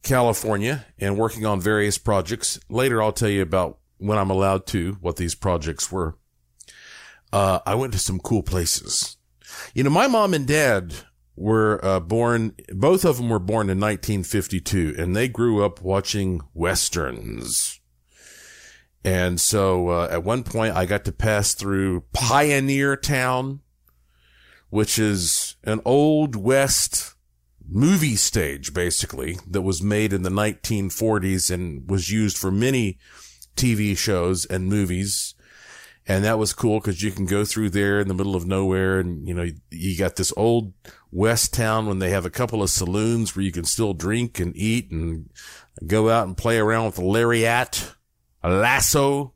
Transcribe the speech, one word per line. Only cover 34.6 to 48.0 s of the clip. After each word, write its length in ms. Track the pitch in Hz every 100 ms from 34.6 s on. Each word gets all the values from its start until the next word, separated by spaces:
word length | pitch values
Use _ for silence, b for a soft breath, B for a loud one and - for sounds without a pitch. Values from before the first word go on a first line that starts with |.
| 92
movies. 680 | 104 95 90 98 - - - B B B B B B -
And 140 | 95
that 160 | 104 113
was 140 | 107
cool 260 | - 117 107
'cause 220 | 107 85
you 100 | 104
can 140 | 101 95
go 180 | 101
through 280 | 104 - 107
there 280 | 92 101 101
in 80 | 98
the 60 |
middle 240 | 92 98 95
of 80 | 87
nowhere 520 | 95 98 92 95 95
and, 300 | 92 85 87
you 60 |
know, 180 | 87 85 78 _
you 280 | 85 92 87
got 180 | 95 -
this 160 | 92 -
Old 340 | 110 120 107 - B B B
West 420 | 87 110 117 -
town 320 | - 110 110 107
when 140 | 95
they 120 | 95
have 140 | 98 90
a 40 |
couple 340 | - 120 110
of 60 | 98
saloons 640 | - 87 98 110 117 107 -
where 80 |
you 80 | 98
can 140 | 87 82
still 280 | - 110
drink 460 | 87 85 113 120 -
and 160 | 90 76
eat 340 | 107 117 -
and 400 | 82 82 82 80 B B B B - 82
go 240 | 107 110
out 160 | 113 98
and 120 | 92
play 220 | 120 117
around 260 | 107 113 113
with 120 | 95
a 60 |
lariat, 920 | 92 107 117 117 113 117 127 - - -